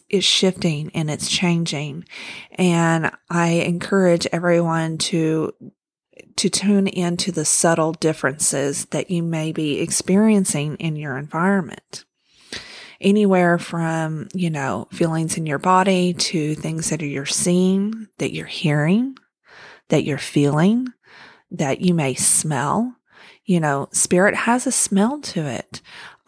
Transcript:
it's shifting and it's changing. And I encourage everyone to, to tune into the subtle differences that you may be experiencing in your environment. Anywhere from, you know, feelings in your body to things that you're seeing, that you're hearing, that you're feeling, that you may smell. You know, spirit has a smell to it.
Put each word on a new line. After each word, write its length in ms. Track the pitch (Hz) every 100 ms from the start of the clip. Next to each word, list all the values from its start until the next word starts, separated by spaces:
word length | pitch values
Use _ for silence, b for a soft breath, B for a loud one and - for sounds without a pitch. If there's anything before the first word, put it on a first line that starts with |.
| -
it's 160 | 196 -
shifting 640 | - 190 185 175 147 156 -
and 160 | 151
it's 180 | 147 -
changing. 760 | - 175 170 165 147 147 147 - B B B B
And 600 | - 185 170 165 165 156 - -
I 200 | 170 170
encourage 760 | 170 165 175 - 196 185 170 -
everyone 680 | 170 175 170 170 165 160 160
to, 540 | - 170 160 160 143 - - _ _ _ _ _ - -
to 120 | 190
tune 380 | - 196 202 196
into 440 | - 175 175 -
the 140 | 165 151
subtle 460 | - 170 165 160
differences 960 | 160 156 147 - 151 - 139 143 139 -
that 260 | 156 -
you 100 | 175
may 300 | 165 165 156
be 300 | 160 151 139
experiencing 960 | 170 - - 190 220 208 190 151 147 147
in 180 | 165 151
your 220 | 151 131
environment. 880 | 151 160 185 196 156 - _ - - _ B B B B B B B B
Anywhere 540 | 196 208 208 185 175 175
from, 680 | - 170 165 160 160 156 -
you 160 | 196 175
know, 380 | 151 135 104 -
feelings 440 | - 170 160 160 175
in 80 | 160
your 140 | 143
body 540 | 185 185 190 185 180
to 420 | 175 - 175 151 151
things 340 | 156 160 165
that 120 | 156
you're 240 | 147 139 139
seeing, 840 | - 180 180 185 196 208 226 220 -
that 160 | 139
you're 120 | 156 160
hearing, 720 | - 160 147 151 202 262 262 _ _ B B B B B
that 160 | 208 -
you're 120 | 135
feeling, 720 | - - 143 147 185 233 254 - B B B B B
that 300 | 180 143 135
you 120 | 180
may 200 | 170 139
smell. 840 | 127 - - 156 139 143 175 247 - _ B B B
You 160 | - 175
know, 300 | 151 139 -
spirit 440 | - - 180 196 -
has 300 | - 247 269
a 60 |
smell 480 | - - 196 214 302
to 220 | - -
it. 400 | 151 113 - - B B B B